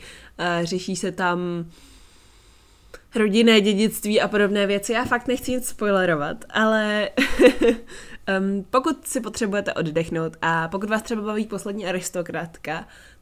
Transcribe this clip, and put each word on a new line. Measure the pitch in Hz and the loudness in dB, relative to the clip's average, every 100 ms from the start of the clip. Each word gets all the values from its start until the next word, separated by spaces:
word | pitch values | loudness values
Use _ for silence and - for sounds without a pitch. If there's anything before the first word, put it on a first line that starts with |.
| - - - - | -10 -20 -18 -6
eh, | 175 170 | -2 0
řeší | 170 185 190 175 | 0 -2 -4 -4
se | 185 | -4
tam | 170 180 175 175 175 165 - - - - - - - - - _ _ - - - | -2 0 0 -2 -4 -8 -14 -20 -20 -20 -20 -20 -20 -20 -20 _ _ -20 -20 -6
rodinné | 226 214 214 226 220 | 0 4 6 6 6
dědictví | 202 196 220 - 208 214 | 4 2 0 0 0 2
a | 196 | 2
podobné | 208 202 208 196 | 2 2 2 0
věci. | 202 202 | -2 -2
Já | 226 | -2
fakt | 247 240 262 | 0 -2 -2
nechci | 254 - | -4 -2
nic | 247 - | -4 -4
spoilerovat, | - 208 196 180 151 147 - - | -2 0 2 2 0 -2 -8 -6
ale, | - 220 220 214 208 202 - - - 294 - 233 | 0 2 2 0 0 -2 0 0 8 8 8 4
<laughs> | 226 - - - - - | 2 -6 -18 -16 -10 -2
em, | 190 190 202 185 | 0 0 -2 0
pokud | 262 320 277 - | 0 2 -2 -4
si | 262 | -6
potřebujete | 214 - 220 202 202 | -6 -4 -2 0 -2
oddechnout | - 165 165 165 165 160 - | -2 0 0 0 -2 -4 -2
a | 165 165 165 | 0 0 -2
pokud | 190 208 | -4 -2
vás | 220 | -4
třeba | 220 226 | -2 -4
baví | 214 214 220 | -2 -4 -4
Poslední | 196 208 202 185 | -6 -6 -6 -4
aristokratka, | 180 180 180 165 160 165 - - 165 214 - - - | -4 -4 -6 -6 -8 -8 -10 -10 -8 -10 -20 -20 -6